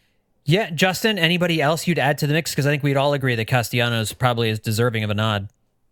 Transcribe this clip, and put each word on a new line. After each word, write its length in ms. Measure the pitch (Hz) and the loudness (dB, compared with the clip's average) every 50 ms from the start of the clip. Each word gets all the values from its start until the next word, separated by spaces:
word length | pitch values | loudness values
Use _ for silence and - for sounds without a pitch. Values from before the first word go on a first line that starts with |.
| _ _ _ _ _ _ _ _ _ | _ _ _ _ _ _ _ _ _
Yeah, 260 | - 156 202 220 160 | 0 0 0 0 -2
Justin, 480 | 170 139 180 185 180 - - 226 214 185 | -2 0 0 0 0 0 0 0 0 2
anybody 420 | 165 160 180 175 175 170 165 160 | 2 2 2 2 0 0 0 2
else 280 | 139 147 165 156 - 180 | 2 2 0 0 0 -2
you'd 100 | 165 147 | 0 0
add 200 | 127 139 151 - | 2 0 0 0
to 80 | 156 | 0
the 60 | 143 147 | 0 0
mix? 200 | - - - - | 0 -2 -2 -2
'Cause 120 | - 135 | -2 0
I 40 | 143 | 0
think 120 | 147 143 139 | 0 0 0
we'd 120 | 143 139 | 0 2
all 180 | 139 139 147 143 | 2 2 2 0
agree 200 | 135 131 131 120 | 0 0 0 0
that 120 | 113 110 | -2 0
Castellanos 640 | - 131 123 113 - - 120 120 117 117 113 110 101 - | 0 0 0 0 0 0 0 0 0 0 -2 -2 -4 -2
probably 360 | - 131 123 120 117 117 110 | 0 0 0 2 2 0 0
is 120 | 110 107 | -2 -2
deserving 420 | - 117 107 107 120 123 110 110 107 | -2 -2 0 0 0 0 0 -2 -2
of 80 | 104 | -2
a 40 | 104 | -2
nod. 340 | 104 110 110 107 104 101 104 _ _ _ _ _ _ _ _ | 0 0 0 0 -2 -4 -6 _ _ _ _ _ _ _ _